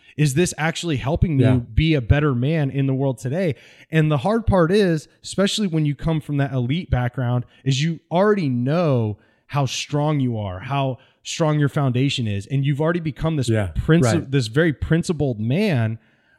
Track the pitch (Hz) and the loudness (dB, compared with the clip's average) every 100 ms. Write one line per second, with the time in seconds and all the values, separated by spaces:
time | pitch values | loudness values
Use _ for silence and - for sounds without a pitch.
0 | _ - 151 135 147 - 160 - 170 131 | _ -2 0 2 0 0 -4 -4 -4 -4
1 | 113 143 180 139 113 127 120 113 160 147 | -2 0 2 4 4 4 0 0 2 2
2 | 113 147 147 120 131 165 139 135 139 131 | 2 2 2 2 0 0 0 0 0 0
3 | 139 120 127 160 180 - - - - 160 | -2 -4 -4 -2 -2 -4 -10 -20 -2 0
4 | 156 147 190 233 - 190 165 208 190 156 | 2 2 0 0 2 2 4 4 2 0
5 | - _ - - 196 - 196 160 147 143 | -4 _ -8 -2 0 0 -2 0 0 -2
6 | 165 156 - 143 139 135 123 165 - 123 | -2 -2 -2 -2 -2 -2 -2 -2 -2 -2
7 | 123 - 123 123 123 _ 135 131 160 160 | -2 -2 -2 -2 -4 _ -4 0 -2 -4
8 | - 170 208 208 147 123 123 170 160 127 | -4 0 2 2 0 -2 0 0 0 0
9 | 107 101 _ _ _ 147 131 - - 147 | -2 -6 _ _ _ -4 -2 -4 -4 -2
10 | 147 151 127 113 101 90 131 139 135 123 | 0 0 -2 -4 -6 -8 -6 -4 -4 -6
11 | _ _ - - 156 151 143 151 139 123 | _ _ -10 -2 0 2 0 0 0 0
12 | 139 - 110 98 95 139 139 139 156 175 | 0 0 -4 -4 -4 -2 0 0 0 -2
13 | 156 - 160 156 123 110 95 - - 165 | -4 -4 -2 -2 0 0 -2 -2 4 4
14 | 123 127 131 139 110 127 170 135 - 160 | 4 2 0 -2 0 0 0 0 0 0
15 | 170 151 143 104 110 156 214 131 110 113 | 0 -2 -2 -2 -2 0 0 0 -2 -4
16 | _ _ _ | _ _ _